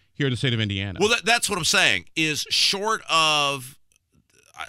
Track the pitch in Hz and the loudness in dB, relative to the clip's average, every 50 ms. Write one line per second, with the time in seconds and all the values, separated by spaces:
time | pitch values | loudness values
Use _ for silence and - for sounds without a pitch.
0 | _ _ _ - 147 139 123 110 - 131 120 110 110 101 98 98 98 101 90 - | _ _ _ -4 -2 -2 -2 -2 0 0 0 0 0 -2 -2 -4 -6 -6 -2 0
1 | 190 214 240 226 - 208 240 240 - - 202 180 151 - - 190 175 143 104 92 | 0 2 2 0 2 0 0 0 0 -2 -2 -2 0 2 2 4 4 4 4 2
2 | - - - 160 160 156 151 - - - - - - - 190 196 202 220 220 196 | -2 -4 -4 -2 -2 0 -2 -2 -4 -2 0 0 2 2 0 0 -2 -2 -2 -2
3 | - - 151 165 160 156 151 147 143 139 143 135 127 131 - - _ _ _ _ | -2 0 0 2 2 2 2 2 2 0 -2 -4 -8 -12 -18 -20 _ _ _ _
4 | _ _ _ _ _ _ _ _ _ _ _ - 80 | _ _ _ _ _ _ _ _ _ _ _ -14 -14